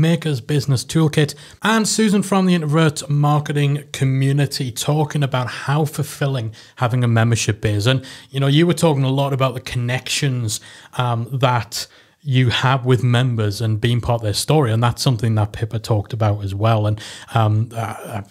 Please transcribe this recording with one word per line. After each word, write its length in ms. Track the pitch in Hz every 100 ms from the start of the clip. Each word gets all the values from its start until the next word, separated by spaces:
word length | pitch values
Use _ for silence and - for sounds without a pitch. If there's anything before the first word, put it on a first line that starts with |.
Maker's 400 | 160 170 160 131
Business 440 | 110 147 143 127
Toolkit, 500 | - 160 160 156 147 - - -
and 260 | 208 220 208
Susan 340 | - 220 202
from 240 | 190 196 185
the 80 |
Introvert 540 | 175 151 160 160 147 -
Marketing 720 | 147 147 147 147 147 143 143 -
Community, 800 | - 135 131 135 143 139 - 127
talking 540 | 110 - 151 147 151
about 240 | 135 127 123
how 360 | - - 147 147
fulfilling 640 | - 143 - 139 135 110 - - -
having 260 | 123 127
a 60 | 117
membership 560 | 113 113 117 - 104
is. 240 | 110 101 117
And, 160 | 131 - - -
you 80 | 135
know, 80 | 139
you 200 | 147 175
were 80 |
talking 280 | 165 170 139
a 80 | 131
lot 220 | 139 139
about 220 | 135 131
the 60 | 123
connections, 1000 | - 123 120 123 - - 143 123 110 - - - - -
um, 300 | 123 117 120
that 560 | 135 123 123 - - - - _ _ 147
you 240 | 127 123
have 340 | - 131 135
with 200 | 123 123
members 560 | 123 120 127 117 104 101
and 200 | 110 107
being 200 | 120 120
part 160 | 117 117
of 80 |
their 100 | 110
story. 380 | 95 - 151 120
And 100 | 113
that's 180 | 117 -
something 360 | 139 117 117 107
that 160 | 104
Pippa 260 | - 113 113
talked 340 | - 107 -
about 300 | 110 107 104
as 140 | 101 98
well. 320 | 113 110 107
And, 120 | 107 - - -
um, 340 | 117 110 107 117
uh, 500 | 117 110 113 - 110 98